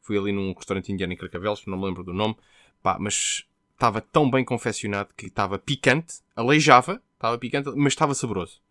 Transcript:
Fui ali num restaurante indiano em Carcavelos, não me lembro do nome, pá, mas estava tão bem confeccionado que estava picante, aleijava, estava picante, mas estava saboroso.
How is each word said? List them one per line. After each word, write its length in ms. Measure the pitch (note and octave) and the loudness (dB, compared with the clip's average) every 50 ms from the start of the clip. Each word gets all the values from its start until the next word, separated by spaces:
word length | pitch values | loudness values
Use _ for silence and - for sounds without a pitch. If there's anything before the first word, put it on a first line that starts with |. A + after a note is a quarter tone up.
Fui 160 | _ - G#2+ | _ -2 -2
ali 160 | G2+ G2 G#2 G2+ | -2 0 0 -2
num 180 | G2+ F#2+ F#2+ | -2 -4 -6
restaurante 400 | F#2 - - - G2 F#2+ F2+ - | -6 -8 -8 -6 -6 -6 -4 -6
indiano 220 | G2 F#2 F#2+ F2 F2+ | -4 -4 -4 -6 -6
em 20 | |
Carcavelos, 500 | - F#2 F2 - F2 F#2 G#2 G#2 - - | -8 -10 -12 -10 -6 -4 -4 -4 -4 -6
não 120 | - F#2+ | -8 -6
me 80 | F#2 G2 | -4 -4
lembro 180 | G2 F#2 F#2 F2+ | -4 -6 -6 -8
do 80 | F#2 | -8
nome, 240 | F2 F#2+ G#2+ G#2+ G#2+ _ _ _ _ _ _ _ _ _ _ | -4 -2 0 -2 -2 _ _ _ _ _ _ _ _ _ _
pá, 140 | F#2+ F#2 - | -2 -2 0
mas 460 | - G#2 - - - - - - - _ _ _ _ _ | -2 -4 -4 -2 -2 -2 -4 -6 -8 _ _ _ _ _
estava 300 | _ _ - A#2 G#2 A2 | _ _ 0 0 0 0
tão 280 | - _ _ E3 D3+ C3 | -8 _ _ 2 4 4
bem 140 | B2 C3 B2+ | 4 2 0
confeccionado 720 | - B2+ A2+ - A#2+ G#2+ - - G#2+ G2+ G2+ G2+ - _ | 0 -4 -2 -2 -4 -4 -4 -4 -4 -4 -4 -4 -6 _
que 120 | - - | -16 -16
estava 300 | F2+ _ - G2+ F#2 G2 | -10 _ -4 -2 -2 -4
picante, 580 | F#2+ _ - C#3+ - - C3+ B2+ D#3 E3 - - - _ _ _ | -6 _ -6 -6 0 2 2 2 2 0 -6 -16 -18 _ _ _
aleijava, 640 | - A2+ B2 D3 D#3 D3+ D3+ C3 B2 B2 - F#3+ B3+ _ _ _ | -4 2 4 4 4 8 8 8 8 8 4 -8 -10 _ _ _
estava 240 | _ - A2+ A#2 | _ -4 -4 -4
picante, 340 | A#2+ B2+ A#2 - C#3+ C#3 C#3+ A#2 | -2 -6 -4 -4 -4 -4 -4 0
mas 160 | C#3 C#3+ C#3 - | 2 2 2 4
estava 200 | - D#3 D3 C#3 | 2 0 0 0
saboroso. 480 | - - A#2+ G#2 F#2+ F2 - - _ _ _ | -2 -2 -2 -2 -4 -4 -6 -12 _ _ _